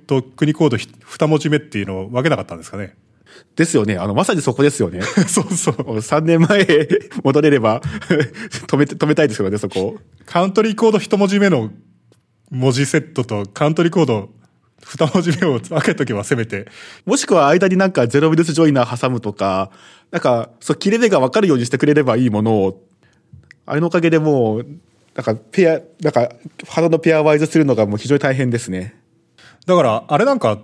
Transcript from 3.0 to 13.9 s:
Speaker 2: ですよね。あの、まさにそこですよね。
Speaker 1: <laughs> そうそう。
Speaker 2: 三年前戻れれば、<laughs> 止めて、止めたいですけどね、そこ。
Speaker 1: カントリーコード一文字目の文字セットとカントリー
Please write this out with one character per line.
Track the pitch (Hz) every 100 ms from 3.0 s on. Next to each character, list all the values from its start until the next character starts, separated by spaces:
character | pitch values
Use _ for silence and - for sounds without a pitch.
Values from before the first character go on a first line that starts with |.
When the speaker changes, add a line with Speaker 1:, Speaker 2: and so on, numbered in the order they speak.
| _ _ _ - _ -
Speaker 2:
で | 170
す | 135
よ | 104
ね。 | 92
あ | 101
の、 |
ま | 107
さ | 202 180
に |
そ | 135
こ | 120
で | 143
す | -
よ | 92
ね。 | 90 101 202
Speaker 1:
<laughs> | -
そ | -
う | -
そ | 175 -
う。 | 120 117 107
Speaker 2:
三 | - 151 160
年 | 165
前 | 165 202 190 151 147 427 - -
戻 | 135 147
れ | 151
れ | 139
ば、 | 110 117 139 - - 151 139
<laughs> | - 226 - -
止 | 135
め | 143
て、 | -
止 | 147
め | 147
た |
い | 151
で |
す | 107
け |
ど | 98
ね、 | 104
そ | 98
こ。 | 98 98 - _ _ -
Speaker 1:
カ | 170 196
ン |
ト | 208
リ | 220
ー | 214
コ | 226
ー |
ド | 208
一 | - 196
文 | 202
字 | 202
目 | 202
の | 139 110 - _ _ _ _ _ _ -
文 | 127 131
字 | 123 139
セ | 156
ッ | -
ト | -
と | 120 104 101
カ | - 147
ン | 160
ト |
リ |
ー | 170